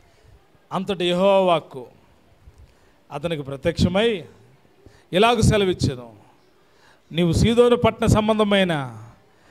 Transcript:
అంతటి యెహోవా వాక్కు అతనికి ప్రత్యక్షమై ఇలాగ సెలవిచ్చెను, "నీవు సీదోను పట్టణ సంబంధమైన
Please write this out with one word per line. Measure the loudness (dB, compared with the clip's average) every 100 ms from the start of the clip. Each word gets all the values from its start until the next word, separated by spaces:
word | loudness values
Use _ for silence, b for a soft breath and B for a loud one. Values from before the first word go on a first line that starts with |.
| b b b b _ _ _
అంతటి | -8 -6 -4 -2
యెహోవా | 0 2 4
వాక్కు | 4 0 -2 -14 -20 -20 _ _ _ _ -20 -20 -20 b b b _
అతనికి | -10 -8 -8
ప్రత్యక్షమై | -8 -6 -4 0 0 0 0 -2 -8 -20 _ _ _ _ b b b
ఇలాగ | 0 2 2
సెలవిచ్చెను, | 2 2 0 -2 -4 -6 -14 -20 _ _ _ _ b b b b _
"నీవు | -2 0
సీదోను | 2 2 4 4 4
పట్టణ | 0 0 2
సంబంధమైన | 2 2 0 0 0 0 -2 -8 -14 -20 -20 _ b b